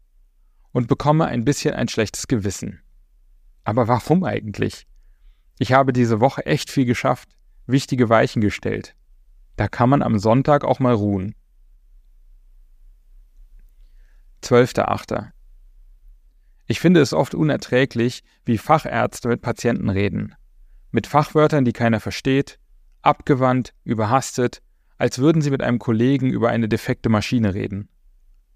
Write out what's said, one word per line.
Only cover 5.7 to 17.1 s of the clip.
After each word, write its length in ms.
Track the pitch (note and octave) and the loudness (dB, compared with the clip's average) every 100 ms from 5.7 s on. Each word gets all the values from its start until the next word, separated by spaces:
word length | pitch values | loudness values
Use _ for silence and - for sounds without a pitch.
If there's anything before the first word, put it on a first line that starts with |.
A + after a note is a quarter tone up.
habe 200 | C3 C3+ | 2 4
diese 280 | B2+ A#2 A2 | 2 2 2
Woche 260 | C3 - - | 2 0 -4
echt 240 | D3+ - | -4 -2
viel 140 | - | -2
geschafft, 520 | B2 A2 C3+ C3 - _ _ - - | 0 0 -2 -4 -8 _ _ -18 -2
wichtige 420 | C3 - C3 A#2 | -2 0 0 4
Weichen 320 | A2+ B2+ A#2+ | 4 4 0
gestellt. 540 | G#2 - G2+ G#2 - _ _ - _ - - - | -2 -2 -6 -6 -8 _ _ -20 _ -20 -12 -6
Da 100 | G#2 | -4
kann 220 | - B2 | 0 2
man 140 | C#3+ | 2
am 180 | B2 A2 | 2 0
Sonntag 440 | G#2+ B2 C3+ C#3+ | 2 2 4 2
auch 140 | - B2+ | 2 0
mal 160 | B2+ | 2
ruhen. 400 | A#2 G#2 G2 G2 - _ _ - - _ - _ - - - - - - - - - _ - - - - - - - - - - - - - | 2 0 -2 -4 -12 _ _ -20 -20 _ -20 _ -20 -20 -20 -20 -20 -20 -20 -20 -20 _ -20 -20 -20 -20 -20 -20 -20 -20 -20 -20 -20 -20 -16
Zwölfter 500 | - A#2+ - - - | 2 4 4 0 -2
Achter. 400 | G2+ - A2 A2 - - - - - - - - - _ _ _ _ - | -4 -4 -8 -8 -18 -20 -20 -20 -20 -20 -20 -20 -20 _ _ _ _ -8
Ich 140 | A2+ | 0
finde 200 | E3 F3 | 4 4
es 120 | B2+ | 4